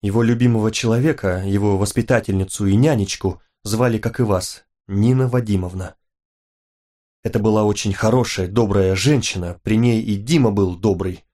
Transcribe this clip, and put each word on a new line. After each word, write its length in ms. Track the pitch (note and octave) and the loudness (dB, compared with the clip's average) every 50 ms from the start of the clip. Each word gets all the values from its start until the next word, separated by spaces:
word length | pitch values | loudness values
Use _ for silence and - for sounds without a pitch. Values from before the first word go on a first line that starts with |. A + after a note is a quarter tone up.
| - | -4
Его 200 | G2+ G2 A2+ A#2 | 0 0 2 2
любимого 500 | A2+ A#2+ A#2 B2 B2 A#2 A2 G#2+ A2 G#2+ | 2 2 2 2 2 2 2 0 0 -2
человека, 720 | - - A#2 A2+ A#2 C3 D#3+ D3+ - - G2 F2+ F#2 F#2+ | -2 -2 0 0 2 2 0 -2 0 -2 -2 -2 -2 -2
его 320 | G2 G2 G2+ G2+ G#2 G2+ F#2+ | -2 -2 0 0 0 0 0
воспитательницу 880 | G2+ G2+ - - A2+ - C3 A2+ - - G2 F#2+ F#2+ F#2+ - - G#2+ | 0 -2 -2 -4 0 2 0 0 0 0 -2 -2 -2 -2 -4 -4 0
и 80 | G2 G2 | 2 4
нянечку 640 | G#2 B2+ D#3+ D3+ A2+ G2 F#2 - - - F#2+ F2+ - _ _ _ _ _ | 4 4 4 2 2 0 -4 -6 -4 -4 -6 -6 -6 _ _ _ _ _
звали, 360 | G#2 G#2+ A2 B2 B2 A2+ G#2+ | -6 -2 0 0 0 0 -2
как 220 | G#2+ A2 G#2+ - | -4 -6 -2 -2
и 40 | B2 | 0
вас, 400 | G#2+ G2+ F2+ F#2 - - - _ _ _ _ _ - | 0 0 -2 -2 -6 -12 -16 _ _ _ _ _ -6
Нина 400 | G2 G2 G#2 A#2 C3 B2+ C3 B2+ | 0 2 2 4 4 2 2 0
Вадимовна. 680 | A#2+ B2+ A#2 G#2+ G2+ F#2 F2+ F2+ F2+ F#2 F#2 - - _ _ _ _ _ _ _ _ _ _ _ _ _ _ _ _ _ _ _ _ _ _ _ _ _ _ | 0 -2 -2 0 -2 -2 -2 -4 -8 -10 -12 -12 -14 _ _ _ _ _ _ _ _ _ _ _ _ _ _ _ _ _ _ _ _ _ _ _ _ _ _
Это 160 | A2 G2+ - | -4 -2 0
была 260 | G#2 A2 G#2+ G#2+ G#2+ | 0 2 2 2 2
очень 280 | G#2 G#2 - - G#2+ F#2+ | 2 0 0 -2 -4 -4
хорошая, 560 | - - A2 A2+ B2+ A#2+ - - - F#2 F2+ | 0 0 2 2 2 0 -2 -4 -6 -6 -2
добрая 480 | F#2+ A#2 A#2 G2+ G2+ G2+ F#2+ F#2+ F#2+ | 0 0 0 2 2 2 2 2 0
женщина, 640 | F#2 F#2+ C3 D3+ C3+ - - - F#2+ F2 E2+ F2 - _ | 0 2 2 2 2 0 -2 -6 -6 -8 -8 -10 -10 _
при 140 | - G#2+ | 0 0
ней 260 | A2 A#2 A#2+ A#2 A2 A2 | 2 2 2 2 0 0
и 140 | - G#2 | -2 -4
Дима 340 | G2 G#2 A#2 D#3+ E3 C3 A2+ | -6 -2 0 2 4 4 4
был 260 | G2+ G2+ G2 F#2 F2+ | 4 2 0 0 -2
добрый. 480 | F2 F#2+ A2 F#2+ E2+ F#2+ F#2 F2+ - _ _ | -2 0 0 0 0 -2 -6 -8 -10 _ _